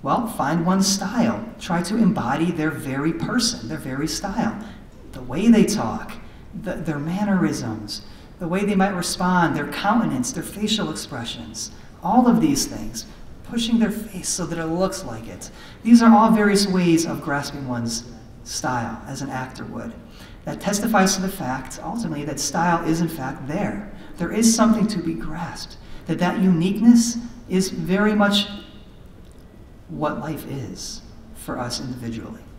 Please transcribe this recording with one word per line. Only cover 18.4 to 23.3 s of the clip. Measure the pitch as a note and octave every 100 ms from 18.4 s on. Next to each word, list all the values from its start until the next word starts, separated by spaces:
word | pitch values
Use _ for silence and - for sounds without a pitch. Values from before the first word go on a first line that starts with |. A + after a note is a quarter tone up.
style, | - - C#3+ B2 A#2 A2+ -
as | C3
an | C#3
actor | C3 B2+ - -
would. | A2 - - - - - -
That | - C#3
testifies | - G#3 - G#3 F#3+
to | -
the | F#3
fact, | - C3+ B2+ - -
ultimately, | D#3+ A3+ F3 D3
that | D3 C3+
style | - E3+ F3 E3+
is | - E3
in | E3
fact | - C3